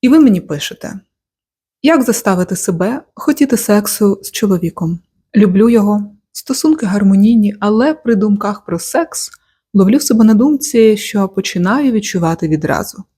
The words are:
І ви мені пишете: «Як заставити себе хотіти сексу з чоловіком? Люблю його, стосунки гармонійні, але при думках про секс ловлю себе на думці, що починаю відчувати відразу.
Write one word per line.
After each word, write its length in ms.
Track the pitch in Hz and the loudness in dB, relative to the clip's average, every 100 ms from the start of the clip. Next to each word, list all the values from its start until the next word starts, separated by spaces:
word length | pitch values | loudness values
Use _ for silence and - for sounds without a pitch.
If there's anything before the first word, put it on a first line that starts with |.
І 80 | 254 | 4
ви 100 | 311 | 4
мені 220 | 277 190 | 4 2
пишете: 580 | - 147 - - 160 196 _ _ _ _ _ _ _ _ | -2 -10 -10 -12 -14 -16 _ _ _ _ _ _ _ _
«Як 220 | 277 330 | 0 0
заставити 520 | 254 226 - 185 180 185 | 0 -2 -2 -2 -2 -4
себе 460 | - 170 185 262 _ - | -4 -4 -4 -6 _ -10
хотіти 420 | - 294 269 226 | -4 -2 0 0
сексу 640 | - 208 208 - 208 190 | 0 0 0 -2 0 -2
з 80 | - | -6
чоловіком? 680 | - 208 185 170 - 165 170 _ _ _ - | -6 -2 -2 -2 -6 -6 -6 _ _ _ 2
Люблю 340 | 202 185 226 | 2 4 4
його, 420 | 233 202 208 208 - _ | 4 2 -2 -4 -14 _
стосунки 540 | - - 269 311 311 208 | -20 -8 -2 0 0 0
гармонійні, 720 | 202 196 196 208 233 208 202 | 0 2 4 4 4 2 0
але 340 | 208 214 269 | 0 2 0
при 220 | 311 - 220 | -2 -2 0
думках 500 | 214 202 202 208 - | 2 0 -2 -8 -8
про 140 | 170 | -8
секс 520 | - 285 330 - - - _ _ _ | -4 -4 -4 -8 -14 -16 _ _ _
ловлю 260 | 202 190 269 | 2 4 2
себе 260 | - 226 220 | 2 2 4
на 80 | |
думці, 640 | 214 262 285 - 233 220 214 | 4 2 0 -2 2 2 2
що 300 | - 208 190 | -4 -4 -4
починаю 640 | 196 196 180 180 247 277 | -4 -6 -4 -2 0 0
відчувати 560 | 220 208 185 170 165 160 | -2 -4 -4 -2 -2 -2
відразу. 560 | 156 190 - - - 196 | -4 -2 -4 -6 -12 -20